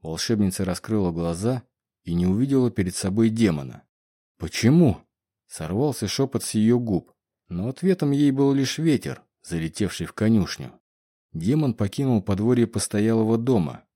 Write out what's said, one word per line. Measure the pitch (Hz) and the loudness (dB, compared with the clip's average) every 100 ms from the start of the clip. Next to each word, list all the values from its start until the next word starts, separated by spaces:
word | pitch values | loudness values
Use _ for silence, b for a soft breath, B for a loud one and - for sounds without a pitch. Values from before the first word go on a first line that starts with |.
Волшебница | 82 82 - 110 98 - | -8 -6 -2 0 0 -2
раскрыла | 92 87 - 110 90 | -6 -6 -4 -2 -2
глаза | 82 85 85 110 127 _ _ _ _ | -2 -4 -2 -4 -4 _ _ _ _
и | - | -4
не | 85 90 | 0 2
увидела | 101 135 135 123 | 2 2 2 2
перед | 110 92 - | 0 -2 -2
собой | 95 101 113 | -4 2 2
демона. | 113 107 76 65 53 _ _ _ _ _ _ | 4 2 0 -6 -14 _ _ _ _ _ _
«Почему?» | 82 - 110 160 151 85 _ _ _ _ _ | -10 0 4 6 4 2 _ _ _ _ _
сорвался | - 80 98 147 - 101 | -12 -6 -2 -2 -2 -6
шёпот | - 135 110 | -2 -2 -2
с | - | -2
её | 113 110 123 | 2 4 2
губ, | 117 90 - _ _ _ _ | 2 -2 -4 _ _ _ _
но | 87 110 | -6 -6
ответом | 135 185 185 147 | -2 -2 0 0
ей | 143 147 | 2 2
был | 135 139 | 4 2
лишь | 139 131 - | 2 0 0
ветер, | 160 139 - 65 _ _ | 0 0 -2 -12 _ _
залетевший | - 85 80 - 101 - 82 | -6 -4 -4 -4 -4 -4 -10
в | |
конюшню. | - 110 113 85 - 67 - _ _ _ _ _ | -2 2 4 2 -6 -12 -16 _ _ _ _ _
Демон | - 160 151 143 | -4 0 0 0
покинул | 110 98 - 135 113 | -2 -4 -2 0 0
подворье | 92 98 110 120 113 | 0 0 2 2 2
постоялого | - - 104 107 113 110 113 | -2 -2 0 2 2 2 0
дома | 120 117 73 117 _ | 2 2 0 -6 _